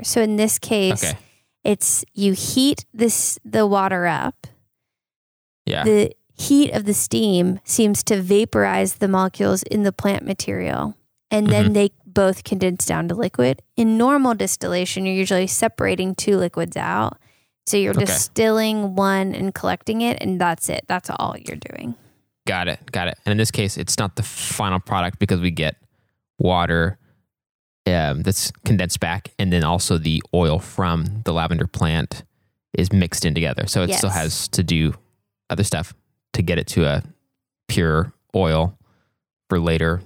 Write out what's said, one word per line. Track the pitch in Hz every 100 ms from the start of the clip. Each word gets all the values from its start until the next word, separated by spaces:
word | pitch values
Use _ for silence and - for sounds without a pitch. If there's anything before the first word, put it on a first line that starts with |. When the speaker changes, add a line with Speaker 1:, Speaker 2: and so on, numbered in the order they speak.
Speaker 1:
So | - 240
in | 214 208
this | 214 -
case, | - 214 190 -
Speaker 2:
Okay. | 165 - - _ _ _
Speaker 1:
it's, | 208 202 - - -
you | - 202
heat | 190 - 254 269 285 -
this, | 214 226 - - -
the | 214 220 208
water | 196 190 185 175
up. | 147 131 - - _ _ _ _ _ _ _ _ _ _ _ -
Speaker 2:
Yeah. | -
Speaker 1:
The | 220 208 - - _
heat | - - 285 294
of | - 202
the |
steam | 202 - 226 220 175 180 190
seems | - - 208 202
to | - 202
vaporize | 180 202 220 214 196 196 190
the | - 196
molecules | 190 190 - 202 190
in | - 214
the | 202
plant | - 202 196
material, | - 196 - 185 180 - 214 - _ _ -
and | 214 208
then | 208 208
Speaker 2:
Mm-hmm. |
Speaker 1:
they | 208 202 _
both | - 202 190 190
condense | - 190 185 180
down | - 160 170
to |
liquid. | 185 185 - 247 - _ -
In | 226 220
normal | 247 285 254
distillation, | 214 190 - 185 180 180 190 190
you're |
usually | 190 185 185 190
separating | - 226 - 196 185 185
two | 185 - 196
liquids | 175 - 170 -
out. | 175 190 220 - _ _ _ _
So | - 202
you're | 196
Speaker 2:
Okay. | 196
Speaker 1:
distilling | 190 185 - - 220 220 220 214 202 185
one | 196 196 190
and | - 190
collecting | - 185 175 - 220
it, | 233 -
and | - 180
that's | 175 165 -
it. | - -
That's | 180 -
all | - - -
you're | - -
doing. | - - - - _ _ _ _ -
Speaker 2:
Got | 92 87
it. | - -
Got | 95 87
it. | -
And | -
in | 104
this | 110
case, | - 98 -
it's | 85 -
not | 101 -
the |
final | 107 - - - 101 92
product | - 98 87 -
because | 98 92
we | 87
get | 80 78 - _ _ _ _ _ -
water, | 92 90 82 82 82 - _ _ _ _ _ _ _ _ 92
um, | 87 76 69
that's | 90 98 - -
condensed | - 95 87 -
back, | 82 - - -
and | 95
then | 87
also | 78 85 - 85
the | 80 78 -
oil | 90 82 80
from | - - 90 82 87 107
the | 104
lavender | 82 82 82 92
plant | - 82 80 - - - _ _ _ _ -
is | 92
mixed | 101 87 -
in | 85
together. | 76 78 65 -
So | 101
it | 90
still | 92 98
Speaker 1:
Yes. | 87
Speaker 2:
has | 80 - -
to | -
do | 82 82 78 - _ _ _ _ -
other | 78
stuff | 104 78 80 - _ _ _
to | -
get | 85 82
it | -
to | 90 73
a | 71 - - _ _ _ _ -
pure | - 82 78 - - _
oil | 95 85 78 85 - _ _ _ _ _ _ -
for | 87
later | 85 80 82 85